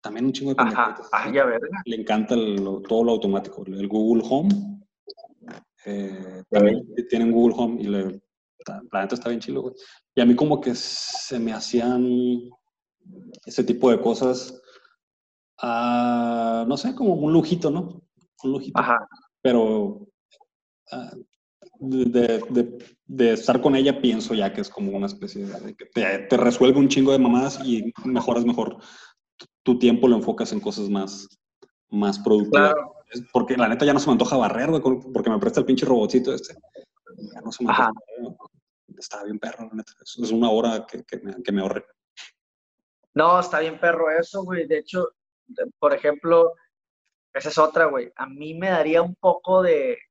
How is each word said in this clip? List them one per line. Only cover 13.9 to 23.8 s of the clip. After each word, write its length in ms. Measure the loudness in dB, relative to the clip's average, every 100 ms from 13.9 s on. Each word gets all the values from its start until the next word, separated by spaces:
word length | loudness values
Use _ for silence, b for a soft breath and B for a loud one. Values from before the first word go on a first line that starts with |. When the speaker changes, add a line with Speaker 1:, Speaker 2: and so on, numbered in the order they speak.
Speaker 1:
de 100 | 4
cosas, 600 | 2 0 -2 -2 -8 -18 b b b b _ _ _ _ _ _
ah, 1040 | -4 -2 0 2 2 0 0 -2 -2 -2 -2
no 80 | -2
sé, 180 | -4
como 200 | -2 0
un 180 | 2 4
lujito, 380 | 2 2 0 -2
¿no? 320 | -2 -6 -14 _ _ _ _
Un 80 | -4
lujito. 260 | -4 -4 -2
Speaker 2:
Ajá. 300 | 2 0 -2 b b _
Speaker 1:
Pero, 680 | 2 2 2 0 -2 -6 -18 _ _ _ _ _ _ _ _
ah, 200 | -14 -14 -18 -20 _ _ _ -20 _
de, 240 | -4 0
de, 340 | 2 2 2 0 0
de, 280 | -2 -2 -4 B _ _
de 260 | 2 2
estar 280 | 2 2 2
con 140 | 4
ella 260 | 4